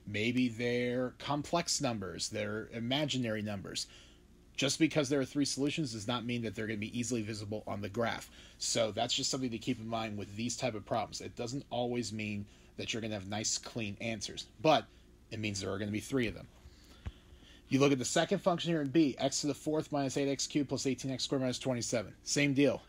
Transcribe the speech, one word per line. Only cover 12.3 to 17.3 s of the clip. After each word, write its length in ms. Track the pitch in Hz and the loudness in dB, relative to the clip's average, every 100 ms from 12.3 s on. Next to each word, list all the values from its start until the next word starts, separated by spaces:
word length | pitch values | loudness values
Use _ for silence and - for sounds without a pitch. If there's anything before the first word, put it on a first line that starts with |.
| 101 104 - - - | -4 -6 -14 -20 -8
that 140 | 95 | -4
you're 100 | 113 | -2
gonna 100 | 107 | -2
have 160 | 107 95 | -4 -4
nice, 300 | 104 110 - | -4 -2 -4
clean 400 | - 120 104 101 | -6 -6 -6 -4
answers, 460 | 113 107 - - - - | -4 -4 -6 -10 -12 0
but 240 | 156 131 - - - - - | 6 6 4 -16 -20 -20 -12
it 80 | 107 | -4
means 220 | 107 98 | -4 -2
there 100 | 98 | -2
are 80 | 98 | -2
gonna 120 | 104 | -2
be 100 | 104 | -2
three 260 | - 135 110 | 0 0 0
of 80 | |
them. 140 | 82 - - - - - - - - - | -4 -14 -20 -20 -20 -20 -14 -14 -14 -20